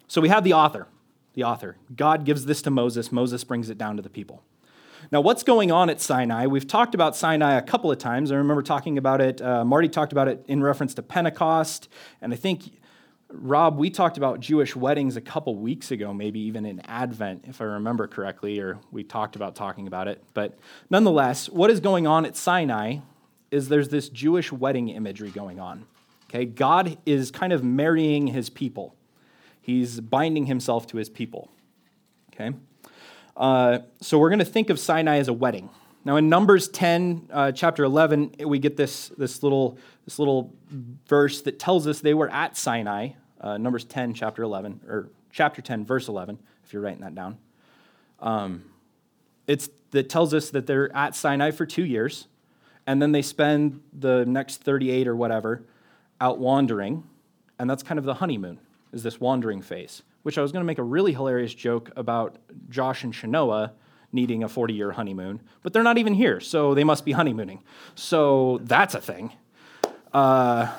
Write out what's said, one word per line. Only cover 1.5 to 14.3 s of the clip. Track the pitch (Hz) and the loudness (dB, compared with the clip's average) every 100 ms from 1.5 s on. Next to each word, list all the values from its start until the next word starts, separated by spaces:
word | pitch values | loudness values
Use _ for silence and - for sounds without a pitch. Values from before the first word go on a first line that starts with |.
| 117 104 - - 120 | -4 -8 -16 -10 0
God | 147 156 143 | 2 4 2
gives | 143 135 | 0 0
this | 147 | -2
to | 151 | 0
Moses. | 131 123 117 113 | 2 2 0 -4
Moses | 123 127 120 | -2 -2 -2
brings | - 120 113 | -6 -6 -6
it | 104 | -6
down | 107 104 | -6 -6
to | |
the | 95 | -10
people. | 104 95 - _ _ _ _ - - - | -14 -16 -18 _ _ _ _ -20 -20 0
Now, | 147 | 4
what's | 170 240 | 4 4
going | - 233 190 | 4 6 6
on | 165 180 | 4 4
at | 190 | 2
Sinai? | - 131 120 117 135 | 0 0 0 0 0
We've | 139 135 | 0 0
talked | 214 233 175 | 2 2 2
about | 156 - | 2 2
Sinai | 160 156 143 | 0 4 4
a | 131 | 4
couple | - 247 165 | 2 0 0
of | 131 | -2
times. | 120 123 147 | -2 -2 0
I | 139 | 2
remember | 143 147 | 2 0
talking | 139 143 160 139 | 0 -2 -2 -2
about | 131 135 | 2 2
it. | 131 127 | 2 0
Uh, | 123 123 | -2 0
Marty | 117 147 165 | 4 4 4
talked | 156 151 | 2 0
about | 139 135 | 2 0
it | 131 - | -2 -2
in | 139 | 0
reference | 139 139 151 - | 2 0 -2 -6
to | |
Pentecost. | - 180 170 156 160 160 156 - - - - _ | -4 0 0 0 2 2 0 -6 -14 -20 -20 _
And | 120 | -8
I | 120 | -4
think, | 190 185 - - _ _ _ _ _ | -4 -4 -8 -20 _ _ _ _ _
Rob, | - 131 147 165 143 | -10 0 4 4 2
we | 165 | 0
talked | 180 170 156 | 2 0 0
about | 135 | -2